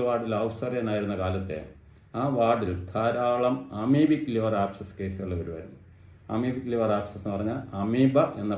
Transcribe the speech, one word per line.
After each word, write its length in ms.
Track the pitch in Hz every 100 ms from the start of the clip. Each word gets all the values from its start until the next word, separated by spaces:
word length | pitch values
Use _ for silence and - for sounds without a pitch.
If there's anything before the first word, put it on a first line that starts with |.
| 123
വാർഡിൽ 280 | 117 113 107
ഹൗസ് 180 | 113 -
സർജൻ 280 | 127 123 110
ആയിരുന്ന 260 | 107 101 95
കാലത്ത് 340 | 92 95 95 78 - - - - - 113
ആ 20 | 139 123
വാർഡിൽ 340 | 113 113 92 90 92
ധാരാളം 640 | 107 117 123 123 123 123 135 - 104
അമീബിക് 460 | 120 147 156 151 - 113
ലിവർ 200 | 110 104
ആബ്സെസ് 320 | 98 - 98 -
കേസുകൾ 300 | 95 95 92 87
വരുമായിരുന്നു. 400 | 85 80 80 - - - - - - 113
അമീബിക് 340 | 127 127 123
ലിവർ 180 | 117 110 101
ആബ്സെസ് 260 | - 98
എന്ന് 120 | 104 98
പറഞ്ഞാൽ 220 | 107 135 - 98
അമീബ 340 | 104 123 135 139 - 110
എന്ന 120 | 104